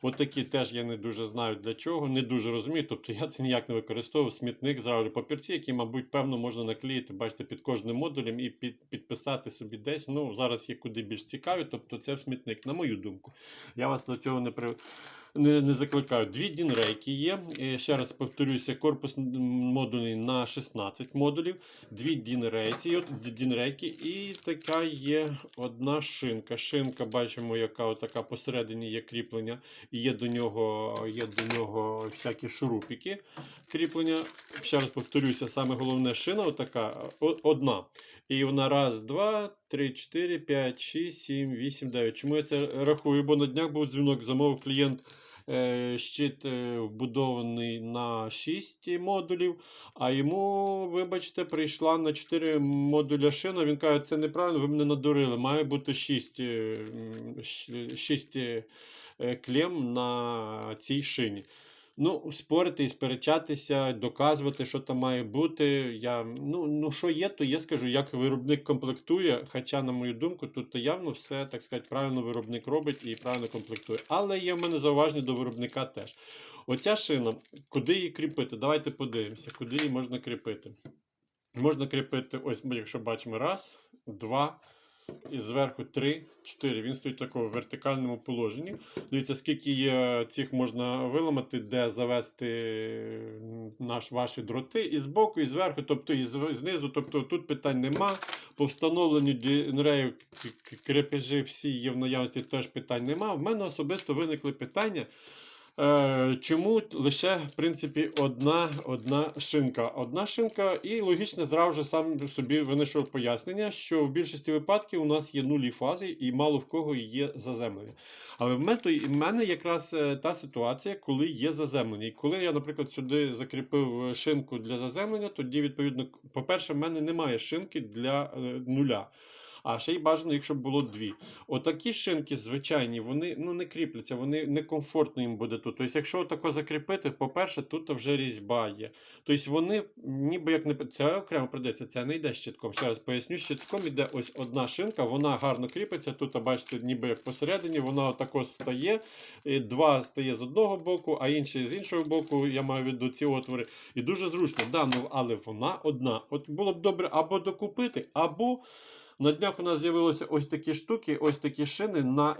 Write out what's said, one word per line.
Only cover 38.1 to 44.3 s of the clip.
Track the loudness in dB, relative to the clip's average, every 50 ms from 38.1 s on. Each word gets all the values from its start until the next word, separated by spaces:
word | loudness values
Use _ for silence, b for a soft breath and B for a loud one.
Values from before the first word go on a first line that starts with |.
| B B B _
І | 2 2 2
вона | 4 4 4 4 6
раз, | 6 6 6 4 2 -2
два, | -4 -4 0 2 2 2 2 0 -2 -4 -10 _ _ _
три, | -2 0 0 -2
чотири, | -2 -6 -10 -4 -2 -2 0 0 -2 -4
п'ять, | 0 0 2 2 2 0 -2 -4
шість, | -8 -6 -4 -4 -4 -4 -6 -10
сім, | -6 -4 -2 -2 -2 -2 -2
вісім, | -2 -4 -4 -4 -4 -6 -4
дев'ять. | -2 0 0 0 0
Чому | -2 -2 0 2
я | 2
це | 0 2 0 0 0 0 0 0
рахую? | 4 4 4 4 4 4 4 4
Бо | 6 6 6
на | 6 4
днях | 2 2 0 -2 0
був | 2 0 0
дзвінок, | 0 2 4 4 4 4 4
замовив | 2 0